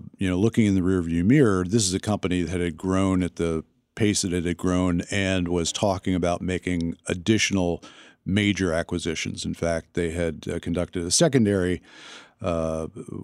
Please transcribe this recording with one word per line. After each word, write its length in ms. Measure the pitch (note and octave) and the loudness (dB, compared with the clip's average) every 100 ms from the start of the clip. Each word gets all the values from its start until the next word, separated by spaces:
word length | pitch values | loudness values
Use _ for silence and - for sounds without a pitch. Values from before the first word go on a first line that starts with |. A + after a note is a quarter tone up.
| - - | -6 -4
you 100 | F#2+ | -2
know, 100 | F2+ | 2
looking 280 | A2 A2+ G#2+ | 2 4 4
in 80 | |
the 80 | G2 | 4
rearview 420 | F2 F#2+ E2 E2 | 2 2 2 2
mirror, 400 | F#2 D3 A#2+ F#2 F2+ | 4 6 6 4 2
this 180 | A2+ F#2 | 0 0
is 80 | |
a 60 | F#2 | -2
company 420 | - G2+ F#2 F2+ | -2 -2 0 0
that 180 | D#2+ F2+ | -2 -2
had 180 | F2 D#2 | -4 -4
grown 440 | F#2+ F#2+ G2 F#2 | 0 2 2 2
at 140 | F2 - | 0 -2
the 280 | E2+ D#2+ - _ _ | -2 -2 -6 _ _
pace 280 | - G#2 G2 | 0 2 2
that 100 | G2 | 0
it 120 | F2 E2+ | -2 -2
had 120 | E2+ | -2
grown 440 | F#2 F2+ F2+ F2 - | 0 2 2 0 -2
and 380 | G2+ F#2+ F#2+ F2 | -2 0 0 0
was 220 | F2 E2 | -2 -2
talking 440 | - G#2 F#2 - F2+ | 0 0 0 0 0
about 260 | F2 F2 | 0 -2
making 540 | F2+ F2+ - F2 E2+ E2 - | -2 -4 -2 -4 -4 -6 -6
additional 760 | F#2 E2+ A2 - G2 F2 E2+ - - - _ - | -4 0 2 2 0 0 -4 -8 -20 -20 _ -2
major 480 | G2 G#2 G2+ F#2 | 2 2 2 0
acquisitions. 720 | D#2+ E2 E2+ E2+ D#2+ - F#2 E2+ | 0 -2 -4 -4 -4 -6 -8 -8
In 80 | |
fact, 400 | E2+ E2+ E2 - | -4 -2 -2 -4
they 180 | - E2+ | -4 -2
had, 360 | E2 E2+ D2+ - | -2 -4 -4 -6
uh, 60 | E2+ | -6
conducted 460 | F#2+ F2 F2 F2+ F2 | -4 -4 -4 -4 -2
a 60 | |
secondary, 720 | - E3+ C3 G#2 G2 F2+ F2 - - - - - - | 2 4 4 2 2 0 -2 -8 -20 -20 -20 -20 -8
uh, 460 | F#2 E2 D#2+ D#2+ D#2 - - - | -4 -2 -2 -4 -8 -12 -14 -12